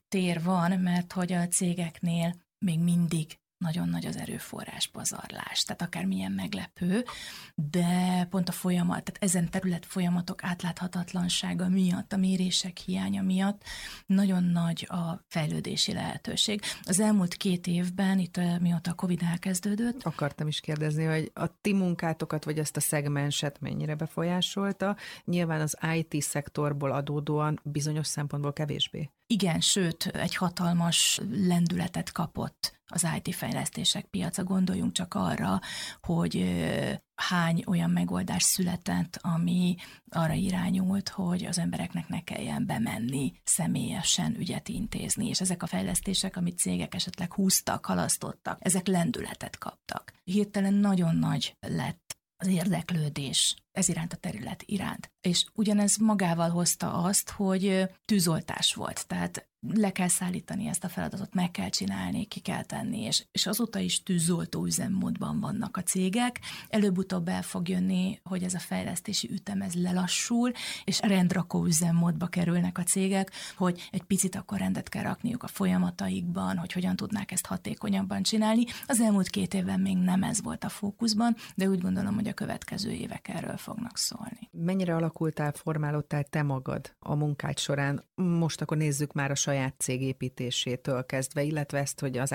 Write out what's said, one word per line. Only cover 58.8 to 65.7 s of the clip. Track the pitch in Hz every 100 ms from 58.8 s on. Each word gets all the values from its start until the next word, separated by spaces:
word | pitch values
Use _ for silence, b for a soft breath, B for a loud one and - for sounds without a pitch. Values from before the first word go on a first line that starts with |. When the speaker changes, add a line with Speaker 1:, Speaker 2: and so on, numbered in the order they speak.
| - - -
Speaker 1:
tehát | 180 175 - - _ -
le | 202 196
kell | 190 180
szállítani | - 180 180 - - -
ezt | -
a | 175
feladatot, | - - 185 196
meg | 185 180
kell | 180 190
csinálni, | - 196 196 180 208 202
ki | -
kell | - -
tenni, | - - - -
és, | - 151 -
és | - 185
azóta | 208 226 196
is | 180 -
tűzoltó | - 180 165 170 165 165 175
üzemmódban | 170 170 190 - - 76 76
vannak | 139 - -